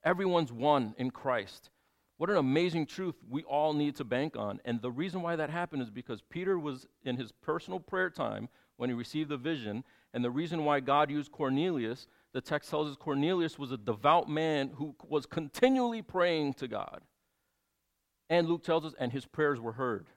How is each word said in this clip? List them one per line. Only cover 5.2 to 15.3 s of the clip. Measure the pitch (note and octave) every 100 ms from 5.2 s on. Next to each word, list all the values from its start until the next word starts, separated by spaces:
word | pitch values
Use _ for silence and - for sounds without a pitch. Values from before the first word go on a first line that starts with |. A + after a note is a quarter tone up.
why | E3+ E3+
that | D3+
happened | E3 F3 D3
is | A#2+
because | G#2 - A2+
Peter | _ D#3+ F#3 F#3
was | D3+ C3 - _
in | - B2
his | A#2
personal | - - E3 - F#3
prayer | - F#3+ F#3
time | D#3+ B2 G#2 A#2 _ _ _
when | B2
he | A#2+
received | A#2 D3+ D#3
the | C#3+
vision. | C3 D#3+ G#2+ G#2+ C3+ _ _
And | A#2+
the | B2
reason | B2 E3 E3
why | D3 D3
God | C3 C#3+ D3+
used | D3 C#3+
Cornelius, | - C#3 C3+ F3 D#3+ A2+ B2 - _ _
the | C3+
text | - D3 -
tells | D#3 D3+
us | C#3
Cornelius | - C#3 D3+ F#3 E3 -
was | C#3
a | B2+
devout | G#2 G#2+ C3+ E3 D3+
man | D3+ D#3+ D3+ C3+ C3+
who | D3+ C#3
was | - D3+
continually | -